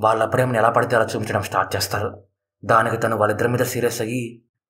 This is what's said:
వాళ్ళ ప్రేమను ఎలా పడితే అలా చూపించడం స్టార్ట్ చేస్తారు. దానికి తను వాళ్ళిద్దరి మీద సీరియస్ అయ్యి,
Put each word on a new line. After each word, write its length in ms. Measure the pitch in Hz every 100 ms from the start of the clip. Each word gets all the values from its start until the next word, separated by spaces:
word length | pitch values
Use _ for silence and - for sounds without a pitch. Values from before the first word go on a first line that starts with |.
వాళ్ళ 240 | 110 110
ప్రేమను 320 | 110 127 127 113
ఎలా 140 | 113
పడితే 260 | 120 117 117
అలా 120 | 110 113
చూపించడం 260 | 104 110
స్టార్ట్ 340 | 98 95 95 98
చేస్తారు. 460 | - 104 104 - - _ _ _
దానికి 320 | 104 113 117 113
తను 200 | 117 110
వాళ్ళిద్దరి 320 | 104 104 117
మీద 120 | 123
సీరియస్ 400 | 123 120 117 -
అయ్యి, 420 | 110 127 117 - _ _